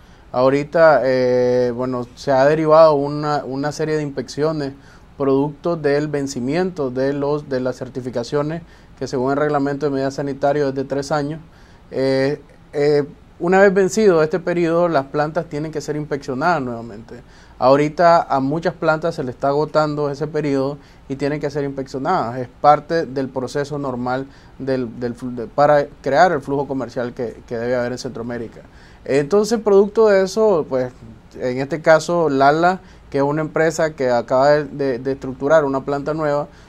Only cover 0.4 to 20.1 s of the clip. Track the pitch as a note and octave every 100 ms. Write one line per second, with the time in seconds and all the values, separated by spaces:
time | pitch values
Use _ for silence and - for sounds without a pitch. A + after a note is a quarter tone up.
0.4 | C3 C#3+ D3 E3+ D#3+ C3+ C3 C3 B2+ B2
1.4 | B2 B2 B2 A#2+ B2+ B2 B2 - - C3
2.4 | C#3 D#3 D#3 D#3 D#3+ D3 C#3+ D3 D3+ D3
3.4 | A2+ C3+ D3 D3 D#3 D#3 D3 C3+ A#2+ -
4.4 | D3+ D#3 C#3 C#3 - - - - C3+ C3+
5.4 | D3 D3+ F3+ E3+ C#3+ C#3+ D3+ D3 C#3 B2+
6.4 | B2 D#3+ F#3 F3 C3 B2+ C3+ C#3+ C#3+ D3+
7.4 | D3 B2+ B2+ B2+ B2 C3 B2 A#2+ A#2 D3
8.4 | D3 E3 - - - - C3 C#3 B2+ C#3
9.4 | D3+ D3 C#3 C#3 D3 C#3 C3+ C#3 C#3+ C3+
10.4 | C#3+ D3 C#3 C3 C3+ C3+ C#3 D3+ C#3+ D#3
11.4 | - - - - - - C3+ C3+ C3+ D3
12.4 | - - - D3 D3 D3 D3 - - -
13.4 | F3 F#3+ G3+ F#3+ F#3 A3 G#3+ E3 D#3 F3+
14.4 | F3 E3+ E3 E3+ F3 D3+ C3+ D3+ D3+ D#3+
15.4 | E3 D3 D#3+ D3+ C#3+ D3+ D3+ C#3+ C#3+ C3
16.4 | E3 D#3+ B2 A#2 A#2 G#2 A#2 - - -
17.4 | - - B2+ C#3 D3 D3+ E3+ E3+ - C3+
18.4 | C3+ D#3+ F3 - E3 D#3 E3+ E3 B2+ B2
19.4 | C#3 C#3+ D3+ D#3 D3+ D3 D3